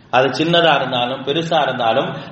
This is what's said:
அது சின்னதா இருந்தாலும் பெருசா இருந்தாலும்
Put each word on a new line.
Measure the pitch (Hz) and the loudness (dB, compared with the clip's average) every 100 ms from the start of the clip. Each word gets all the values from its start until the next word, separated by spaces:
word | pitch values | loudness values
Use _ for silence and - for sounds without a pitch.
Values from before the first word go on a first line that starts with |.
| - | -2
அது | 123 131 | 2 2
சின்னதா | 131 165 170 170 | 0 0 2 4
இருந்தாலும் | 139 131 127 123 135 | 2 0 -2 -4 -4
பெருசா | 131 151 165 165 | -4 -4 0 0
இருந்தாலும் | 135 123 113 120 170 - - | 0 0 0 0 -2 -6 -6